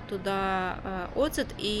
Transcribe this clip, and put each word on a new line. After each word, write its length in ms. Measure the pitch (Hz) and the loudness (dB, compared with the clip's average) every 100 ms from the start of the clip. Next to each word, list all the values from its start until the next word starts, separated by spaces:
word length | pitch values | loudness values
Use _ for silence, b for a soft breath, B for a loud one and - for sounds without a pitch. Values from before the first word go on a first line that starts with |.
| - | -2
туди, 220 | 196 196 | -2 0
е, 440 | 196 190 190 185 - - 185 180 | 2 2 2 0 -2 -4 -4 -2
оцет, 320 | - 294 302 - - | 2 2 2 -2 0
і 120 | 202 208 | 0 2